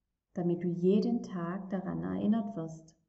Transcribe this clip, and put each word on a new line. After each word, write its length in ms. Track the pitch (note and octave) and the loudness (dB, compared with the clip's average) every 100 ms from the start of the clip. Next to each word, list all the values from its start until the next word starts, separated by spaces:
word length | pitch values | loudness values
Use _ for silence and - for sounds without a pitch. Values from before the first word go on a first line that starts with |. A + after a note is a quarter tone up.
| _ _ _ | _ _ _
Damit 300 | F#3 F3 E3+ | -2 0 0
du 40 | F3+ | -2
jeden 540 | E3+ F#3 G#3+ A#3+ A#3+ | 2 4 4 4 0
Tag 460 | - F3+ E3+ G3 - | -2 -6 -4 -6 -6
daran 340 | F#3+ F#3+ E3+ | -6 -4 -4
erinnert 520 | F3+ F#3 G#3 A3+ G3+ F3 | -2 0 2 2 0 -4
wirst, 380 | D#3+ D#3+ - _ | -6 -8 -16 _